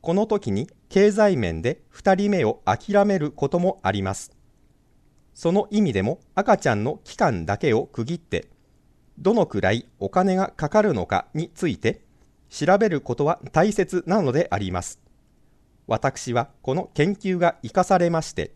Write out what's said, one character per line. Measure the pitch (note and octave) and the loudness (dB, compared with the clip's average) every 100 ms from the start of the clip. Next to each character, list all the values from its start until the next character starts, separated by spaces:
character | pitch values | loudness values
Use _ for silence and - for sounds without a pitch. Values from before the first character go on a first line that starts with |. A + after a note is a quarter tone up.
こ | - | 0
の | F#3 G#3+ | 0 0
時 | G#3 - | -2 -2
に | G2+ D#3 _ _ | -4 -6 _ _
経 | G3 G#3 | 4 4
済 | G3+ G#3 E3+ | 4 2 2
面 | F#2+ E2 | -2 -2
で | A2+ - _ | -4 -6 _
二 | - - F#3+ | -4 0 2
人 | G3+ | 2
目 | F#3+ A2 | 2 0
を | - - | 0 -2
諦 | - - G3+ G#3 | -4 0 2 2
め | G3 | 2
る | D3+ | -2
こ | - C#3 | -4 -2
と | F3 | 0
も | F3+ - | 0 -2
あ | - | -4
り | G2 | -2
ま | F#2+ G2 | -4 -6
す。 | - _ _ _ _ _ _ _ _ _ _ - | -12 _ _ _ _ _ _ _ _ _ _ -6
そ | E3 | 0
の | F#3+ - | 0 0
意 | G#3 | 0
味 | G3 | 0
で | G2 | 0
も | G2+ D#3+ _ | -2 -4 _
赤 | - G#3 G#3 | -4 2 2
ち | C#3+ | 2
ゃ | |
ん | G#2 | 0
の | A2+ - | -2 -6
期 | - - | -14 -2
間 | F#3 G2 E2 | 0 0 -4
だ | G2+ | -2
け | D#3+ | 0
を | A2+ - | 0 -2
区 | - A2+ | -8 -8
切 | E3+ | -8
っ | |
て、 | _ E2+ - _ _ _ _ _ _ - | _ -8 -8 _ _ _ _ _ _ -4
ど | F#3 | 0
の | A#3 F3 | 2 0
く | G2+ | 0
ら | F#2 | 0
い | A#2 - _ | 0 -4 _
お | - | -2
金 | - F#3+ F#3 | 0 2 2
が | F#3+ - | -2 -4
か | D3+ | 0
か | G#3+ | 2
る | G#3 | 2
の | B2+ F2 | 0 -2
か | F#2+ - | -2 -4
に | D3+ E3 | -8 -8
つ | - F3 | -4 -4
い | C3+ | -2
て | A2+ - _ _ _ _ _ | -4 -4 _ _ _ _ _
調 | - D3 G3 | -4 2 4
べ | A3 | 4
る | D#3 | 0
こ | - - | -4 -2
と | D3 | -2
は | F3 - | -2 -2
大 | D#3+ D3 | 0 2
切 | C#3 F#3 F3+ D#3+ | 0 -2 -4 -2
な | G#3 | 0
の | C#3+ | 0
で | B2+ - | 0 0
あ | F#2+ | -2
り | G2 | -4
ま | F#2 | -6
す。 | - - _ _ _ _ _ _ _ _ - | -8 -16 _ _ _ _ _ _ _ _ -4
私 | A2 C#3 - - | -2 -2 -4 -4
は | A#2 A#2 _ | -4 -4 _
こ | - | -4
の | C#3+ - | -4 -4
研 | - D#3 | 0 0
究 | G3+ F#3+ F3+ | 0 -4 0
が | E3+ - | 0 0
生 | - | -4
か | - | 0
さ | F3+ F#3 | 2 4
れ | F3 | 2
ま | E3 | 0
し | D#3 | -4
て | - D#2 | -6 -8